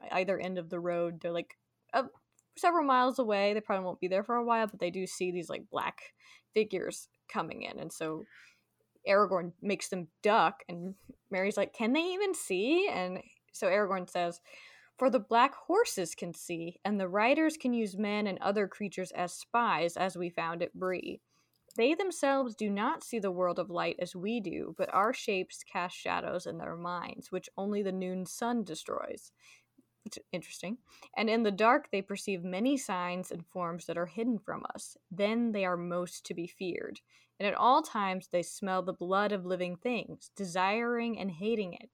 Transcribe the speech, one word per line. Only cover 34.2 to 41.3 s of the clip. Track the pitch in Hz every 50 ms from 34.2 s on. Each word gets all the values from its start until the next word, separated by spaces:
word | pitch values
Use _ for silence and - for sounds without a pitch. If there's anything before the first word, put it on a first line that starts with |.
| 226 247 233 196
from | - - - - - - -
us. | - - - - _ _ -
Then | 180 170 202 208 220 233 240 233 214
they | 208 190
are | 180 180
most | 175 175 175 175 175 180 175 - - -
to | - 180
be | 160 170
feared. | 180 - - 190 175 - - - - - - _ _ _ - _ _ _ -
And | 196
at | 202 -
all | - - 233 262 311 320
times | - - 220 202 190 185 185 175 -
they | - 180 170
smell | - - - 208 190 190 185 175
the | 180 180
blood | - 175 175 185 196 208 208 208
of | 196 180
living | 180 185 180 180 180 180
things, | 170 - 247 247 208 - - 160 - - - -
desiring | - 202 180 170 190 185 196 208 233 233 240 240 233 233 233 226 208
and | - 196